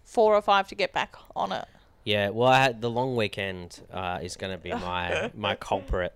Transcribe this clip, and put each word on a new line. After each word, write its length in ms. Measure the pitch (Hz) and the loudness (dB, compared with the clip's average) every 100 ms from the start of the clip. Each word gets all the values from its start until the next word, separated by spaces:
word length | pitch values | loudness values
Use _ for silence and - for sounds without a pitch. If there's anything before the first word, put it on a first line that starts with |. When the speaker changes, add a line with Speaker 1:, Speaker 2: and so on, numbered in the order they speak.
Speaker 1:
four 320 | - - 214 208 | -4 4 6 6
or 60 | |
five 260 | 208 196 190 | 4 4 2
to 60 | 208 | -2
get 180 | 185 | -2
back 220 | 151 202 - - - | -2 -4 -6 -12 -6
on 160 | 196 | -4
it. 140 | - - - _ _ - | -4 -10 -18 _ _ 0
Speaker 2:
Yeah, 240 | 104 101 | 2 2
well, 180 | 107 123 | 2 6
I 140 | 131 | 6
had, 180 | 135 117 | 4 0
the 80 | 120 | -4
long 280 | 117 131 120 | -2 -2 0
weekend, 640 | 104 - 98 92 87 - - | -2 -2 -6 -8 -12 -16 -14
uh, 280 | 90 92 90 | -8 -6 -6
is 160 | 87 - | -8 -8
gonna 200 | 95 92 | -8 -8
be 120 | 90 | -8
my, 580 | 82 90 90 87 82 - | -6 -4 -4 -2 -4 -4
Speaker 1:
<laughs> 20 | 110 | -4
Speaker 2:
my 200 | 101 98 | -4 -4
culprit 580 | - 98 - 98 90 | -2 -4 -2 -4 -4